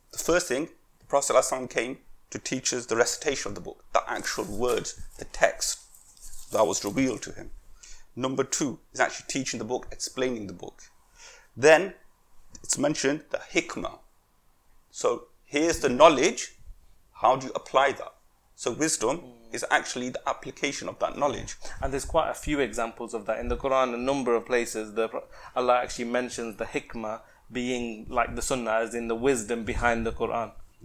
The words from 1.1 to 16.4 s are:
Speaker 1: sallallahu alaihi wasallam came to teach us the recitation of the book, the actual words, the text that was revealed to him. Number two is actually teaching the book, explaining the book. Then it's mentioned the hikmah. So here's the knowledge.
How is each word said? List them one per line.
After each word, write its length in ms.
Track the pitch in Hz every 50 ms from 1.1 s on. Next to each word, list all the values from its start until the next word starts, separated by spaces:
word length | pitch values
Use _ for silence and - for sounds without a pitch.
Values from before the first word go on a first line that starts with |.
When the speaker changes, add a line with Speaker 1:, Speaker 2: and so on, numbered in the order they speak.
| - 143 139 - 117
Speaker 1:
sallallahu 120 | 127 135
alaihi 160 | - 131 131
wasallam 80 | 127 123
came 280 | - 131 117 127 135 - - - - - - _
to 80 | - 110
teach 340 | - - 135 127 - - -
us 120 | 123 117
the 100 | - 117
recitation 540 | 113 - - - - - 156 135 - - 101
of 60 | 98
the 60 | 90
book, 220 | 85 - - - - - -
the 100 | - - -
actual 360 | 117 - - - - - 104
words, 540 | 90 101 92 - 123 117 101 - - - - - - - -
the 60 | -
text 540 | - - - 120 - - - - - - - - - - - - - - - - - - - - -
that 140 | 110 104 110
was 180 | 82 95 - -
revealed 380 | 101 92 135 135 131 107 - -
to 80 | -
him. 200 | - - 95 - - - - - - - - - - - - - -
Number 280 | 120 131 131 135 139 131
two 360 | - - - 156 127 - - - _ -
is 60 | 127
actually 280 | 120 - - - - -
teaching 300 | - 139 131 - - 113
the 100 | 110 113 127
book, 140 | 120 - -
explaining 560 | - - - - - 131 127 131 123 110 101 95
the 60 | 90
book. 280 | 87 - - - - - - _ - _ _ _ - - - - - - _ _
Then 380 | 113 123 156 156 156 190 190 - - - - _ _ _ _ - - - - - - -
it's 140 | - - 127
mentioned 460 | 135 151 156 - - 135 147 156 - -
the 120 | - - - - -
hikmah. 460 | 175 - - - 107 - - - - - _ _ _ _ _ _ _ _ _ _ _ _ _ - - _ _
So 360 | - - - 113 120 113 - - _ _ _
here's 340 | - 143 147 160 170 156 -
the 100 | - 135 123 127
knowledge. 540 | 156 170 151 123 147 185 - -